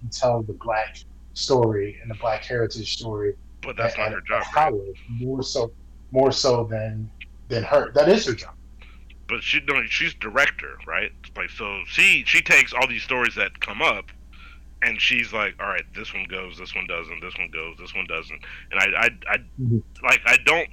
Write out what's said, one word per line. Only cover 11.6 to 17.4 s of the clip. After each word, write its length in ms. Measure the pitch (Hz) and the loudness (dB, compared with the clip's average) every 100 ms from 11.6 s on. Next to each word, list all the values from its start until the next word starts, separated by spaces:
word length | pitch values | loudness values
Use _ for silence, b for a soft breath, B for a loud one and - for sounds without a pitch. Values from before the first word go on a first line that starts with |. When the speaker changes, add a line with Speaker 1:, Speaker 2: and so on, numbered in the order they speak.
| 104 98 87 | -6 -6 -4
Speaker 2:
she, 380 | - 196 160 113 | 4 6 6 4
she 140 | - | 2
takes 320 | - 147 131 | 6 6 4
all 140 | 123 131 | 2 0
these 160 | 113 | -2
stories 320 | - 127 120 | -4 0 0
that 260 | 107 98 - | 0 -4 -4
come 220 | - 104 | -8 -2
up, 240 | 156 104 - - - B B B B - | 0 0 -4 -16 -20 B B B B -4
and 180 | 120 107 | -2 0
she's 340 | - 123 113 | 0 2 0
like, 200 | 110 101 - | -2 -4 -4
"All 80 | 101 | -4
right, 160 | 92 - | -4 -6
this 200 | 95 110 | -10 -10
one 100 | 98 | -10
goes, 320 | 95 92 92 85 | -10 -10 -10 -12
this 180 | 90 | -10
one 120 | 95 90 | -8 -6
doesn't, 340 | 85 80 85 | -6 -8 -12
this 160 | 87 | -12
one 140 | 87 | -10